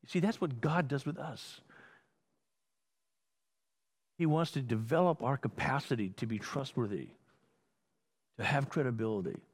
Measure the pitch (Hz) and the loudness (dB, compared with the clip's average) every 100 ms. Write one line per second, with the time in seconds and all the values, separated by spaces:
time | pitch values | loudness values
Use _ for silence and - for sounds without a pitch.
0 | - 185 185 226 170 123 151 165 147 139 | -2 0 2 2 -2 0 2 2 2 0
1 | 151 147 151 - - - - - - - | -4 -6 -8 -10 -14 -18 -20 -20 -20 -20
2 | _ _ _ _ _ _ _ _ _ _ | _ _ _ _ _ _ _ _ _ _
3 | _ _ _ _ _ _ _ _ _ _ | _ _ _ _ _ _ _ _ _ _
4 | _ _ 165 156 165 151 123 113 110 147 | _ _ 2 4 2 -2 0 0 2 4
5 | 180 160 117 139 - - 127 135 - 123 | 4 4 0 0 -2 0 0 0 0 -2
6 | 98 95 110 110 - 143 135 - 113 95 | -2 -4 -4 -4 -4 -4 -4 -2 -2 -2
7 | 65 - _ _ _ _ _ _ _ _ | -6 -16 _ _ _ _ _ _ _ _
8 | _ _ _ - 107 143 139 - 131 117 | _ _ _ -4 0 2 2 0 0 0
9 | 110 107 87 - - | 0 0 -2 -6 -14